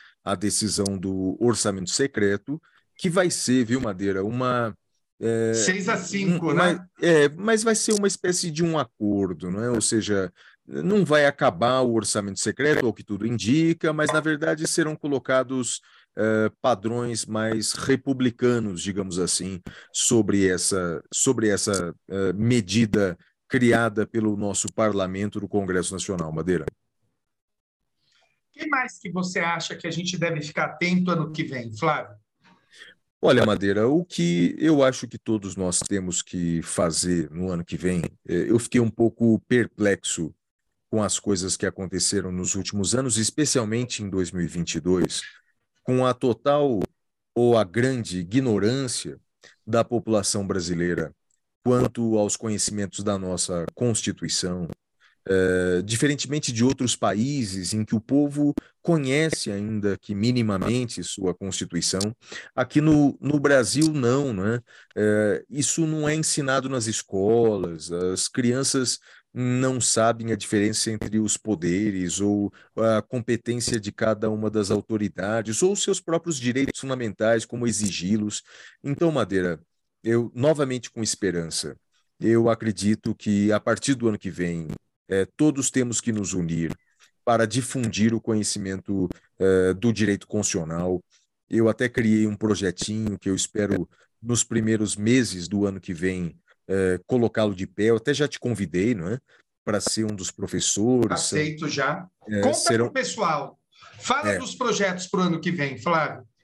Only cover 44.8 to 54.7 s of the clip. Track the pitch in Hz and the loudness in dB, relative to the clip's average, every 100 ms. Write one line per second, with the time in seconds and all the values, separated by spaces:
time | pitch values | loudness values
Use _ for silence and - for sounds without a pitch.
44.8 | 85 92 85 - - - _ _ _ _ | 0 2 2 -2 -10 -18 _ _ _ _
45.8 | - 127 127 120 131 110 143 147 143 107 | -2 2 2 2 0 2 2 4 4 2
46.8 | - _ _ _ _ 120 120 117 92 98 | -2 _ _ _ _ 2 4 6 4 2
47.8 | 127 127 95 90 87 123 131 104 101 135 | 0 0 -4 -6 0 0 2 2 2 0
48.8 | 127 - 78 67 _ _ - _ - 117 | -4 -6 -8 -12 _ _ -20 _ -2 0
49.8 | 113 117 110 107 95 107 98 98 85 85 | 2 0 0 0 0 -2 -2 -2 -2 -2
50.8 | 87 82 76 - _ _ _ _ 123 123 | 0 -2 -4 -10 _ _ _ _ 2 2
51.8 | 123 120 113 107 104 - 113 104 - 104 | 2 0 0 2 0 -2 -4 -4 -4 -4
52.8 | 98 - 104 98 92 90 - 87 80 - | -6 -6 -4 -4 -4 -4 -4 -4 -6 -2
53.8 | 120 107 - 85 80 - 92 90 82 | -2 0 -2 -6 -4 -4 -4 -4 -8